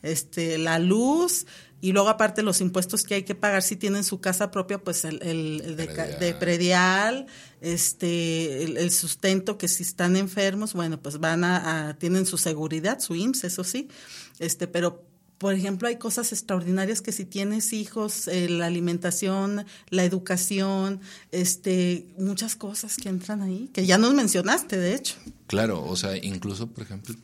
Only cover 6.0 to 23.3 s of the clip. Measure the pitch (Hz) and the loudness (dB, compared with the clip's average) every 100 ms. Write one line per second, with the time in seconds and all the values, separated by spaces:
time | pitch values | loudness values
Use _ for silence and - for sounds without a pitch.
6 | 160 151 170 170 175 170 175 180 185 190 | -6 -2 -2 0 0 2 4 6 6 4
7 | 214 254 262 - - - 165 170 - - | 2 0 -8 -16 -20 -10 -4 0 0 0
8 | 180 170 165 165 160 135 160 147 175 - | 0 0 0 0 -2 -2 -4 0 2 2
9 | 170 - 196 190 190 202 180 - 180 - | 0 0 2 2 0 -2 -2 -2 -4 0
10 | 180 185 196 190 196 196 214 185 165 156 | 4 4 2 0 0 0 -4 -2 -2 -4
11 | 147 147 160 165 175 180 165 160 151 151 | -6 -2 0 2 4 2 0 -2 -4 -4
12 | 170 185 185 175 175 151 156 160 175 269 | 0 2 2 0 -2 -2 -2 -2 -2 -2
13 | - 170 220 262 180 185 180 254 294 - | -4 -2 0 0 -4 -4 -4 -4 -8 -14
14 | - - - - 165 - 175 175 175 170 | -18 -18 -18 -8 -4 -4 -2 0 0 -2
15 | - _ _ _ 196 190 196 185 240 233 | -20 _ _ _ 0 0 0 -2 -2 -2
16 | 226 202 233 208 - 185 175 185 190 226 | -4 -2 -2 -4 -2 -2 0 0 0 -2
17 | 190 - 190 196 202 214 214 214 214 233 | -4 -6 -6 -4 -2 0 -2 -2 -4 -4
18 | 214 214 - 180 175 170 170 175 175 175 | -4 -4 -2 0 0 0 0 0 0 0
19 | 180 175 196 196 196 202 202 - - 185 | -2 0 0 0 0 -2 -6 -16 -2 2
20 | 180 185 180 196 - 196 196 196 190 196 | 4 2 -2 -2 0 0 0 0 0 -4
21 | 190 - - 175 180 - 202 185 180 175 | -10 -20 -8 -2 0 0 0 2 2 0
22 | - 180 190 190 220 - 202 208 214 - | -6 -4 -4 -2 -4 -6 -6 -8 -6 -6
23 | 202 185 180 | -4 -6 -4